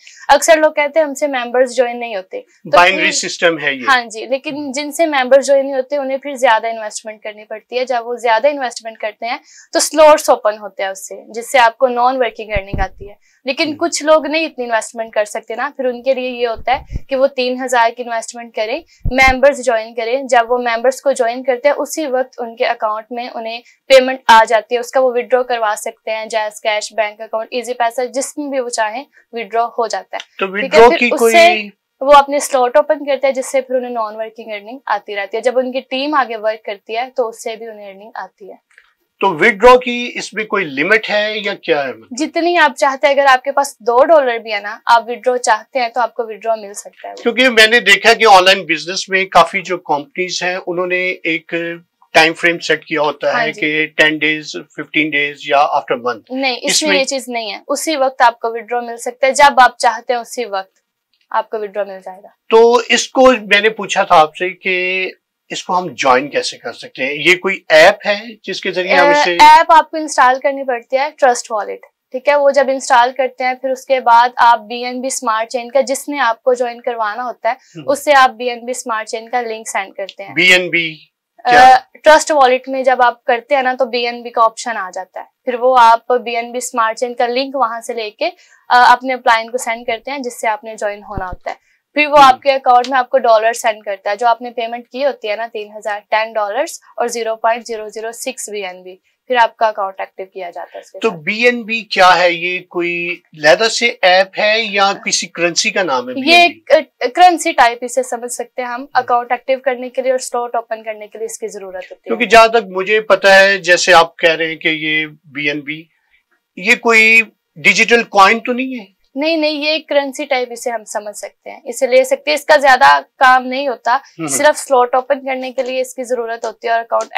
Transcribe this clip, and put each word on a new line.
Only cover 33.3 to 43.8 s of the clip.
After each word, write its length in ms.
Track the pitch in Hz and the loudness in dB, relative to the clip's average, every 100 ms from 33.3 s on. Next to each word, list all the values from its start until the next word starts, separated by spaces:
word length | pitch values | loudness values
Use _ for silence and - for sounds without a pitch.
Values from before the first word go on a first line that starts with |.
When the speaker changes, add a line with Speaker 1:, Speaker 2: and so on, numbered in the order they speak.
Speaker 1:
जिससे 260 | 262 254 269 | -2 -4 -4
फिर 160 | 262 254 | -2 -4
उन्हें 140 | 247 | -4
नॉन 260 | 240 214 220 | -6 -6 -8
वर्किंग 360 | 220 220 220 | -12 -12 -14
earning 260 | 208 208 269 - | -14 -14 -10 -6
आती 260 | 208 - | -6 -6
रहती 220 | 202 196 226 | -8 -6 -4
है। 60 | |
जब 140 | 240 240 | -2 -2
उनकी 240 | 254 254 | -2 -6
team 340 | 247 262 294 | -8 -6 -2
आगे 220 | 302 233 226 | -2 -2 -4
work 260 | 214 220 - | -6 -6 -10
करती 280 | 196 - | -14 -10
है 160 | 220 262 | -8 -6
तो 180 | 262 226 | -6 -6
उससे 280 | 220 233 220 | -8 -12 -12
भी 120 | 226 | -14
उन्हें 200 | 208 202 | -16 -18
earning 220 | 190 220 - | -20 -18 -16
आती 340 | 190 _ 190 | -16 _ -20
है। 80 | - _ _ _ _ _ - | -20 _ _ _ _ _ -4
Speaker 2:
तो 100 | 196 | -2
विड्रॉ 460 | 151 214 196 247 254 | 2 0 4 6 6
की 280 | 254 240 240 | 4 -6 -8
इसमें 400 | 196 - 208 214 | -10 -10 -8 -4
कोई 180 | 202 | -4
limit 420 | 160 135 170 220 - | -4 -4 0 0 0
है 340 | 208 214 214 | -2 -2 -4
या 140 | 202 | -8
क्या 260 | 196 - 151 | -6 -2 -2
है, 60 | 135 | -2
मतलब? 200 | 113 113 | -10 -14
Speaker 1:
जितनी 440 | 240 311 330 330 349 | -8 -6 -2 0 2
आप 180 | 302 | 0
चाहते 320 | - 285 269 285 | 2 -2 0 0
हैं, 80 | |
अगर 120 | 285 277 | 2 4
आपके 240 | 254 277 | 2 0
पास 260 | 277 277 - | -2 -4 -4